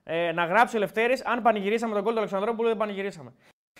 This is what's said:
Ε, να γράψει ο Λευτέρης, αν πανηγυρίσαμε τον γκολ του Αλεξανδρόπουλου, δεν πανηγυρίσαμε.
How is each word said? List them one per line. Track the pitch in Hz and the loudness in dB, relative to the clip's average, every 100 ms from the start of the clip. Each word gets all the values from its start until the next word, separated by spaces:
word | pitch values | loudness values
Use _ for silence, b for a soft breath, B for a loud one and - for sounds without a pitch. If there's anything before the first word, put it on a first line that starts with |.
Ε, | - 165 170 | -6 -2 0
να | 165 | 0
γράψει | 165 196 247 226 | 2 4 4 2
ο | |
Λευτέρης, | 190 220 233 254 | -2 0 0 0
αν | - 240 | 0 2
πανηγυρίσαμε | 226 214 196 226 233 | 2 2 0 -2 0
τον | 208 | -2
γκολ | 196 | 0
του | 226 | -2
Αλεξανδρόπουλου, | 196 190 214 226 233 | -2 -2 -2 0 -2
δεν | 214 | 0
πανηγυρίσαμε. | 214 196 196 165 123 - b _ _ | -4 -4 -8 -10 -16 -20 b _ _